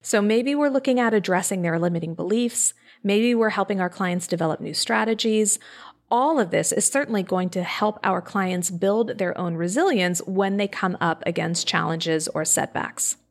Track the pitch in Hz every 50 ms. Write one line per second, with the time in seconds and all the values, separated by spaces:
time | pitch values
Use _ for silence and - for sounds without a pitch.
0 | _ - - 214 202 208 220 233 240 269 285 285 294 285 262 269 269 277 254 247
1 | 240 226 220 208 180 - 185 180 185 - 202 185 175 170 165 170 170 175 175 165
2 | 170 170 165 170 175 180 208 233 240 233 - - - - - _ _ - - _
3 | - 196 202 214 226 240 240 226 226 220 - 208 196 - 208 190 180 180 180 -
4 | 196 180 175 180 175 - 180 170 165 160 156 - 160 160 151 - - - 226 220
5 | 220 226 226 214 - 226 220 214 214 208 - - - - - - - - - _
6 | _ _ - 247 262 302 330 285 214 170 165 160 170 - - 214 - - - 269
7 | 285 - 226 202 185 - 190 185 185 180 - 185 175 - - - 214 214 214 -
8 | - 196 190 185 180 - - 202 190 185 185 180 180 - 185 170 190 196 202 226
9 | 233 214 - 208 190 175 - - 180 175 165 165 170 175 190 269 349 392 302 202
10 | 180 180 180 170 - - 185 190 196 196 196 202 202 202 - - - 185 180 -
11 | - 165 160 - - - 175 - 165 170 175 - - - - 165 165 156 160 165
12 | 160 165 160 160 160 - - 156 156 156 - 160 - - - 151 - - - -
13 | - - - _ _ _